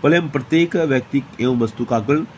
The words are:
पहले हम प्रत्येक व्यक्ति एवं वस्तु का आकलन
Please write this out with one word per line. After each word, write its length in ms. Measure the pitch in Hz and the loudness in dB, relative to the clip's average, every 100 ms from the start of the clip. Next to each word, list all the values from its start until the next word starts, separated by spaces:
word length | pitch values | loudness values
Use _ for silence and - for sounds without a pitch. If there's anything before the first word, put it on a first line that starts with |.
पहले 140 | 143 170 | 4 2
हम 140 | 160 | 2
प्रत्येक 460 | 139 123 160 170 175 | -6 0 0 2 0
व्यक्ति 460 | 160 131 123 143 131 - | 0 0 0 -4 -4 -4
एवं 180 | 123 123 | 0 0
वस्तु 260 | 113 - | -2 -2
का 120 | 117 117 | -2 -2
आकलन 300 | 107 151 - | 0 -2 -2